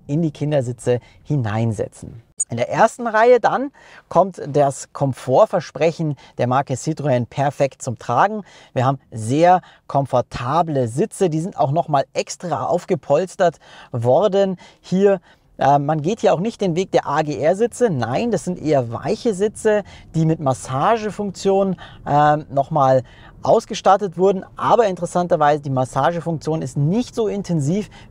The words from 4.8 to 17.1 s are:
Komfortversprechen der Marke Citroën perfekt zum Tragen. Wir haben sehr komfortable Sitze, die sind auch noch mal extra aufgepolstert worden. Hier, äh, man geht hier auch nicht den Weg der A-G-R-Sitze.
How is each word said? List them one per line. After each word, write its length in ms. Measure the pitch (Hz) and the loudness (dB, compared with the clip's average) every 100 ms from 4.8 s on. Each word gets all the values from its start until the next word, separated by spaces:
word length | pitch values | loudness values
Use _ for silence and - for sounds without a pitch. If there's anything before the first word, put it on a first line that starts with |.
| - | -12
Komfortversprechen 1200 | - 139 123 - 135 220 190 - - 165 156 160 143 - - | -4 -4 -4 0 2 4 2 -6 -2 -2 0 -6 -6 -12 -4
der 80 | 123 | 0
Marke 260 | 127 139 | 0 -2
Citroën 540 | 131 - 156 143 123 117 | -4 -6 -4 0 0 -2
perfekt 560 | - 139 - 139 - | -2 -4 0 -4 -4
zum 160 | - 113 | -10 -10
Tragen. 420 | - 123 196 214 180 - - | -2 0 2 0 -12 -20 -10
Wir 140 | 131 127 | -2 0
haben 100 | 139 _ | -2 _
sehr 500 | 117 110 143 170 180 - _ - | -10 -4 2 4 4 0 _ -4
komfortable 1040 | 139 135 123 - - 123 156 165 139 120 | -4 0 -2 -2 -8 -4 -2 0 0 -2
Sitze, 420 | 127 220 - 185 | -2 -4 0 -2
die 120 | 156 | 0
sind 180 | 180 - | -6 -2
auch 120 | 143 | 0
noch 180 | 160 165 | 0 0
mal 160 | 143 - | -2 -2
extra 520 | - - - 175 147 - | -6 -6 -8 -6 -4 -2
aufgepolstert 920 | 262 - 175 - 147 185 - 175 - - - - | -2 -2 -4 0 0 0 0 0 0 -20 -20 -10
worden. 640 | 123 120 143 208 196 196 180 - _ | -4 2 4 4 2 0 -2 -12 _
Hier, 380 | - 185 202 190 _ _ _ - | -4 2 4 2 _ _ _ -2
äh, 180 | 135 147 | 2 2
man 240 | 143 160 | 2 -2
geht 200 | 143 - | -2 0
hier 120 | 202 | 2
auch 60 | 156 | 2
nicht 200 | 214 - | -2 -2
den 160 | 196 165 | -2 -2
Weg 160 | 196 | 2
der 140 | - | 0
A-G-R-Sitze. 840 | - | 2